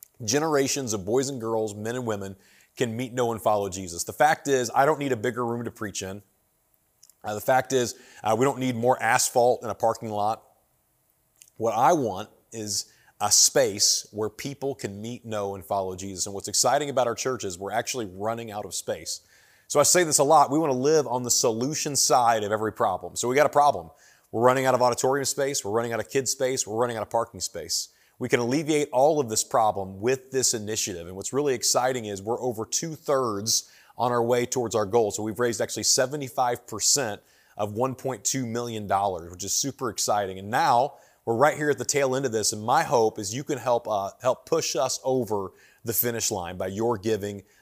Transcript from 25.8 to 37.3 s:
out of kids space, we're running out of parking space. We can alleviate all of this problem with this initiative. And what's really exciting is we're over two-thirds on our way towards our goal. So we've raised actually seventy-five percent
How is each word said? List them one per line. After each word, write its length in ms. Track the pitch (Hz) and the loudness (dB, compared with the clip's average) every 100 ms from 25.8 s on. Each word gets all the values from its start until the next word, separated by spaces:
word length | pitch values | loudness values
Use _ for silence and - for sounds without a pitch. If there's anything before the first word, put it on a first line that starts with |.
| 117 | -2
out 80 | 113 | -4
of 80 | - | -2
kids 200 | 139 120 | -2 -2
space, 380 | - 127 131 - | -2 0 -2 -2
we're 80 | 110 | 0
running 220 | 123 113 | 0 -2
out 60 | |
of 60 | 101 | -2
parking 300 | 117 117 92 | -2 -2 -6
space. 480 | - 85 82 - - _ _ - | -8 -8 -6 -6 -6 _ _ -10
We 80 | 123 | 0
can 140 | 123 | 0
alleviate 480 | 120 147 151 151 147 | 2 0 0 0 0
all 300 | 127 147 151 | 2 2 2
of 80 | 120 | 0
this 160 | 110 - | -4 0
problem 560 | 127 107 98 95 95 | 2 2 0 -6 -4
with 300 | 117 131 - | -2 -2 -2
this 220 | 131 120 | -2 0
initiative. 540 | 113 104 110 113 85 85 | -2 -4 -4 -6 -6 -10
And 80 | 95 | -10
what's 160 | - | -6
really 220 | 131 147 | -2 0
exciting 520 | 120 - 131 127 127 107 | 0 0 0 0 -2 -4
is 160 | 98 | -6
we're 200 | 101 120 | -4 -4
over 240 | 127 110 110 | -4 -6 -6
two-thirds 1080 | - 165 151 - 135 123 101 113 - - - - - | -6 -6 -6 0 2 2 -2 -2 -2 -4 -12 -18 -4
on 140 | 123 | 0
our 120 | 120 | 2
way 220 | 117 123 123 | 2 2 2
towards 300 | 131 113 110 | -2 0 0
our 100 | 101 | 2
goal. 260 | 117 104 | 2 2
So 120 | 101 | 0
we've 160 | 107 107 | -4 -2
raised 220 | 120 113 | 0 0
actually 220 | 113 117 | -4 -2
seventy-five 840 | 104 - 127 147 131 - 123 120 - | 0 2 0 -2 -6 -2 -2 -2 -6
percent 540 | 107 - 147 117 101 _ | -4 0 0 0 -6 _